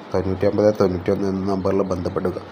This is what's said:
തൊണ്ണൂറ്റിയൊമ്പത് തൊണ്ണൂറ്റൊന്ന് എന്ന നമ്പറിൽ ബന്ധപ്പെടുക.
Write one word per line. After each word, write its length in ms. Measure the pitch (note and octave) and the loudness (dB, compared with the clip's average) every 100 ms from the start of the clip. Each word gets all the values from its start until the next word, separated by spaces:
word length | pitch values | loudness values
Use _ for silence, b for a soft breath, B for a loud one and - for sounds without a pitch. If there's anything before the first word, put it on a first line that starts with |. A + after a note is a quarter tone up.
| - | -4
തൊണ്ണൂറ്റിയൊമ്പത് 560 | F#2+ F#2+ F#2+ G2+ G2+ G#2+ G#2 | -2 -2 0 0 4 4 4
തൊണ്ണൂറ്റൊന്ന് 480 | F#2+ F2+ G#2 G2 G2 | 2 2 0 0 0
എന്ന 120 | F#2+ F#2+ | -2 -2
നമ്പറിൽ 300 | F#2+ F#2+ G2 F#2+ | 0 0 0 0
ബന്ധപ്പെടുക. 460 | F2+ E2+ D#2+ F#2 - - | -2 -2 -2 -2 -4 -12